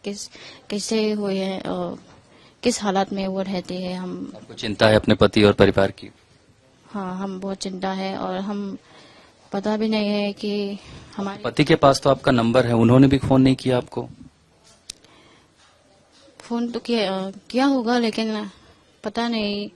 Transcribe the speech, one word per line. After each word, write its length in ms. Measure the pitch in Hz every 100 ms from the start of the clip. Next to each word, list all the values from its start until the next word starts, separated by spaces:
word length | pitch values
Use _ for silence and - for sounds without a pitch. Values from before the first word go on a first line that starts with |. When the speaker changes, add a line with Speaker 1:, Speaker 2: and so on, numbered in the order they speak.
Speaker 1:
किस, 220 | 202 202 - - - - _
कैसे 420 | 208 - 220 214
हुए 260 | 214 202 190
हैं, 220 | 190 185
अ, 340 | - 185 175 - - - _ _ - _
किस 200 | 247 233
हालात 300 | 208 190 190
में 140 | 196 190
वो 160 | 190
रहते 360 | 190 185 180 185
हैं। 160 | 185
हम 380 | 180 185 180 196 -
Speaker 2:
आपको 180 | -
चिंता 320 | 110 113 101 110
है 100 | 107
अपने 180 | -
पति 280 | 107 101 -
और 100 | 104
परिवार 380 | 98 101 98 98
की? 200 | - - _ _ _ _ _ _ _ _
Speaker 1:
हाँ, 320 | 208 185 185
हम 220 | 196 185
बहुत 180 | 196 196
चिंता 340 | 196 185 190
है 260 | 190 190 190
और 180 | 185 185
हम 420 | 196 202 196 190 _ - - - _ _ _
पता 240 | 202 208 214
भी 120 | 220
नहीं 200 | 214 208
है 240 | 208 202
कि 460 | 196 208 208 202 202 - - - -
हमारे 260 | 196 -
Speaker 2:
पति 220 | 123 -
के 100 | 147
पास 260 | 160 139 131
तो 100 | 143
आपका 220 | 135 -
नंबर 340 | 123 113 120 120
है, 80 |
उन्होंने 320 | 117 117 127 135
भी 120 | 135
फोन 240 | - 131
नहीं 140 | 131 127
किया 200 | 127 123
आपको? 320 | 120 - 123 - - _ _ _ _ _ - - _ - _ _ _ _ _ _ _ _ _ _ - -
Speaker 1:
फोन 320 | - 233 240
तो 100 | 233
किया, 380 | - 233 190 190
अ, 120 | 190
किया 340 | 196 _ 240
होगा, 340 | 277 269 226 247
लेकिन 520 | 233 214 220 214 202 - _ _ _ _
पता 240 | - 226 233
नहीं। 420 | 226 208 202 208